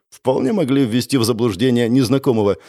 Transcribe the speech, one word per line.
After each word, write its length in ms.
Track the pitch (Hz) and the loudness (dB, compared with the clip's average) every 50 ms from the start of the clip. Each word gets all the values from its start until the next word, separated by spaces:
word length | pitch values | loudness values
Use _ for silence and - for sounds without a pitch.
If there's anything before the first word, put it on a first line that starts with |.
| _ _ | _ _
вполне 420 | - - - - - - 247 262 | -16 -6 -2 -2 0 0 0 -2
могли 340 | 226 202 165 120 135 139 139 | 0 -2 0 0 0 0 0
ввести 320 | 113 110 123 113 - - | 0 0 -2 -2 0 -2
в 60 | 135 113 | 0 0
заблуждение 640 | 107 123 104 120 120 98 85 120 131 120 120 120 | 0 0 0 -2 -2 -2 0 0 0 2 2 0
незнакомого 680 | 110 117 135 131 101 131 135 135 143 120 110 104 101 95 - - | 2 2 0 2 2 0 0 0 0 0 2 2 0 0 -2 -6